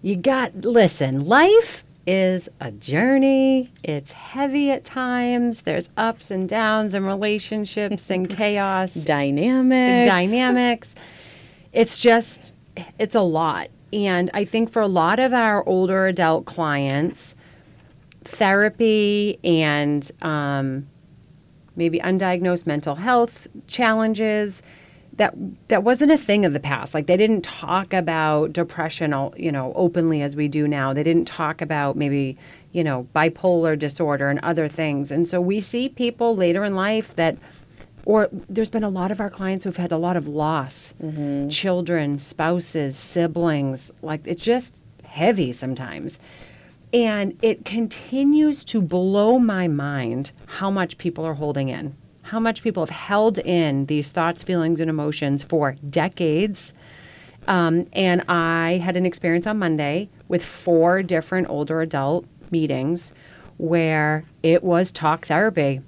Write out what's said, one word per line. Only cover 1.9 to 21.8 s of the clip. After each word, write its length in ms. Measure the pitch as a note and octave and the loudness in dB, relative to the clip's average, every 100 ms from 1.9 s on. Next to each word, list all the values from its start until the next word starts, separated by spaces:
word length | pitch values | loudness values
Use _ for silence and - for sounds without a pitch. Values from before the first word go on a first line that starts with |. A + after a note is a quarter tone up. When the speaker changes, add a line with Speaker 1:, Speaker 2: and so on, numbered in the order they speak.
| - - | -10 -2
Speaker 1:
is 420 | F#3+ F#3 F#3 - - | 2 2 0 -6 -12
a 100 | C3+ | -12
journey. 1000 | G#2 - C#3+ A#3+ C4+ C4+ C4+ C4+ C4 B3 - | -12 -4 0 4 4 4 4 4 2 0 -8
It's 300 | - D3 C#3+ | -6 -6 -6
heavy 580 | - - B3+ C#4 C#4 C#4+ | -18 -14 -4 -2 0 0
at 140 | C4+ | 0
times. 800 | - C4+ B3+ B3 A#3+ B3 A#3+ A#3 | -4 -6 -2 0 0 0 0 -2
There's 260 | - D#3+ E3+ - | -4 -4 -4 -2
ups 340 | A3+ A3+ - | -2 -2 -8
and 160 | F#3+ F#3 | -6 -2
downs 460 | G#3+ A3 A3 G#3+ | 0 2 2 0
and 120 | G3 F#3+ | -2 -2
relationships 1040 | G3 G#3 G#3+ - G#3+ G#3 - G3+ G3+ - | -2 -2 -2 -4 -6 -4 -4 -4 -4 -4
and 180 | F#3 F#3 | -2 -2
Speaker 2:
<laughs> 60 | G3+ | -2
Speaker 1:
chaos. 560 | G#3 G#3 G3 F#3+ F#3+ | -2 0 0 0 -2
Speaker 2:
Dynamics. 1120 | E3+ D3 D3 C#3 C#3 G#3+ C4 B3+ B3+ B3 B3 A#3+ | -4 0 0 2 0 2 2 4 4 4 6 6
Speaker 1:
Dynamics. 880 | F#3 F#3 A#3 B3+ B3 B3 A#3 - - - - - - - - - | 4 4 4 4 2 2 -2 -8 -20 -20 -20 -20 -20 -20 -20 -4
It's 260 | - A3+ - | 0 0 4
just, 540 | A#3+ A#3 A3+ - - - - - F3 - | 4 4 2 -6 -10 -20 -18 -18 -18 -6
it's 160 | G#3+ | 0
a 80 | A#3 | 2
lot. 460 | F#3 D#3 E3 G2 - - - | 2 2 0 -2 -6 -14 -8
And 380 | G#3 G3+ F3+ F3+ | -2 0 0 0
I 100 | G3+ | -2
think 260 | G3+ A3+ A3+ | -2 -2 0
for 120 | A#3 | 0
a 60 | G#3 | 2
lot 300 | F3+ E3 A3 | 2 2 2
of 140 | B3+ | 2
our 340 | B3 A3 G#3 - | 2 2 0 2
older 400 | F#3 F#3 F#3+ F#3+ | 2 2 2 2
adult 360 | F3+ E3 D#3+ | 2 2 2
clients, 920 | - - D#3 C#3+ C#3 C#3 E3 - - - - - - - - - - - | -2 -4 -2 0 0 0 -2 -4 -12 -12 -20 -20 -20 -20 -20 -20 -20 -20
therapy 1120 | - - G3+ G3 G#3+ G#3+ A3+ G#3+ G#3 G#3 G#3 - | -20 -2 2 4 2 2 2 4 2 2 0 -2
and, 680 | F3 E3 D3+ D3 D3 D3 C#3 - | 2 2 2 2 0 0 -4 -8
um, 680 | E3 D3+ C#3+ C#3 C3+ C3 C#3 - - - - - _ - - | -4 -2 -2 -2 -2 -6 -10 -20 -20 -20 -20 -20 _ -20 -18
maybe 220 | - | -2